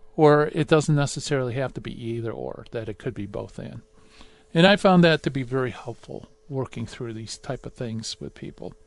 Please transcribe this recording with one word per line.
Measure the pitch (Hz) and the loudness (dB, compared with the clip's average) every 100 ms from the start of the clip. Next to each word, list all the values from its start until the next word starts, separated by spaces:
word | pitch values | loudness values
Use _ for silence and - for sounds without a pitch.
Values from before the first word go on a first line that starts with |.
| - | -8
where | - 151 147 151 | 6 8 8 4
it | - 147 | 0 2
doesn't | 156 147 147 | 4 4 2
necessarily | 143 - - 139 127 | 0 -4 -2 -2 -2
have | 120 127 | -4 -6
to | - | -8
be | 120 120 | -12 -8
either | 117 117 113 | -6 -6 -6
or, | - 64 - - | -8 -10 -12 -10
that | 117 110 | -10 -8
it | 101 | -8
could | 131 | -8
be | - 101 | -8 -8
both | 110 104 - | -10 -10 -12
and? | 120 120 - _ _ - - _ _ | -14 -14 -18 _ _ -20 -20 _ _
And | 165 185 | 4 6
I | 202 | 6
found | 202 180 | 6 6
that | 170 151 | 6 4
to | 151 | 0
be | 135 | -4
very | 120 131 127 | -4 -2 -2
helpful | - - 113 - - - _ - | -6 -12 -14 -14 -16 -16 _ -10
working | 135 123 120 110 | -8 -8 -8 -10
through | - 120 | -10 -10
these | 113 110 - | -10 -12 -12
type | - 127 123 | -10 -10 -10
of | |
things | - 120 113 110 - | -10 -8 -8 -10 -12
with | 143 | -14
people. | - - - - - | -14 -16 -14 -16 -16